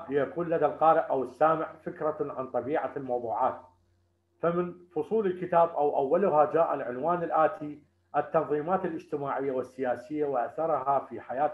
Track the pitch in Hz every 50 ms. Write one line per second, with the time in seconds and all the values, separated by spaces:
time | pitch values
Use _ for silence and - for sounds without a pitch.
0 | - - 135 143 135 131 - 165 170 160 165 156 151 143 - - 151 160 160 160
1 | 156 - 139 135 123 - - - 156 156 160 160 160 - - - - 175 - -
2 | 156 151 151 - 147 139 123 127 131 123 - 123 104 131 156 147 131 131 - 143
3 | 135 127 123 120 117 113 107 110 127 127 - - - - _ _ _ _ _ _
4 | _ _ _ _ _ _ _ _ - 170 170 175 180 175 - - - _ - 151
5 | 147 - 202 226 208 185 180 180 175 160 175 170 170 - - 143 147 147 - 139
6 | 139 131 160 180 196 180 147 151 147 147 143 160 165 147 147 139 123 120 123 127
7 | 139 165 175 170 170 156 151 156 156 147 - - 147 151 147 - _ _ _ _
8 | _ _ - 147 143 - - 160 147 135 147 151 147 170 190 185 190 175 160 -
9 | - - 151 143 139 139 131 135 139 139 127 127 123 - - 127 131 123 120 -
10 | - - 151 147 147 143 135 120 117 117 - 156 160 165 151 131 131 139 139 135
11 | - - 117 107 - - 123 131 151 147